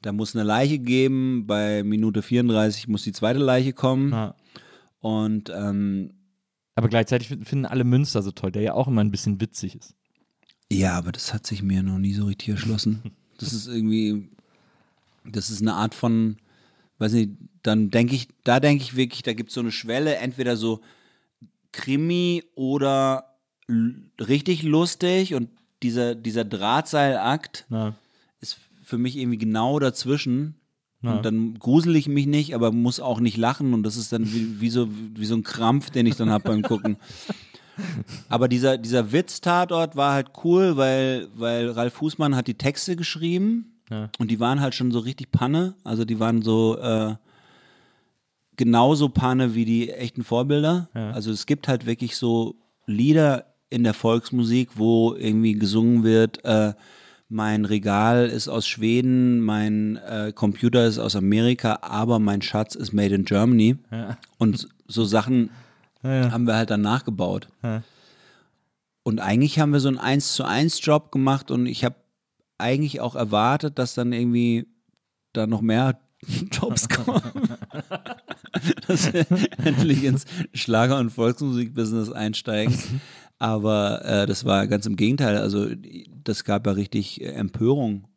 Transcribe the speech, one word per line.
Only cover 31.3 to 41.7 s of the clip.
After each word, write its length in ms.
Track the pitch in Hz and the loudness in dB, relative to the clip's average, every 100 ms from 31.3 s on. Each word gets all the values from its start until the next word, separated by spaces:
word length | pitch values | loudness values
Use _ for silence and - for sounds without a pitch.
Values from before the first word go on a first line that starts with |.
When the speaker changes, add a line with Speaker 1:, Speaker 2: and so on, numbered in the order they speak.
| 110 113 110 | 0 -2 -4
Speaker 1:
grusel 360 | 120 147 165 160 | 2 4 4 2
ich 120 | 147 | 2
mich 160 | 143 139 | 0 2
nicht, 280 | 147 147 | 0 0
aber 180 | 120 117 | 0 0
muss 280 | 117 120 123 | 2 0 0
auch 200 | 131 113 | -4 0
nicht 160 | 120 104 | 0 2
lachen 380 | 113 135 139 | 0 0 0
und 80 | 120 | 0
das 160 | 107 110 | 0 -4
ist 160 | 107 | -6
dann 180 | 117 110 | -4 -2
wie, 300 | 113 113 104 | -2 -4 -2
wie 80 | 117 | -2
so, 180 | 120 117 107 110 | 0 -2 -4 -12
wie 120 | 110 107 | -8 -2
so 80 | |
ein 80 | 113 | -2
Krampf, 480 | 107 - 113 135 - | -2 -2 2 2 0
den 160 | 127 117 | 2 2
ich 100 | 104 | 2
dann 140 | 113 | 2
hab 140 | 107 | 0
beim 180 | - 107 | 0 0
Gucken. 340 | 104 110 104 104 | 0 -2 -2 -4
Speaker 2:
<laughs> 60 | - - - - - - _ - 180 139 107 - - | -8 -20 -12 -12 -14 -20 _ -14 -10 -10 -12 -16 -6
Speaker 1:
Aber 180 | 117 127 | 0 2
dieser, 300 | 123 131 131 | 2 2 0
dieser 340 | 113 123 107 | 0 0 2
Witz-Tatort 840 | 143 180 - 180 175 180 170 160 139 | 0 0 -4 0 2 2 0 -2 0
war 180 | 143 | 0
halt 140 | 139 135 - | 2 -2 -4
cool, 340 | 165 180 190 147 | 2 4 4 4
weil, 500 | 135 131 131 127 85 | 2 4 0 -2 -6
weil 340 | 113 117 117 | -6 -2 0
Ralf 240 | 120 | -2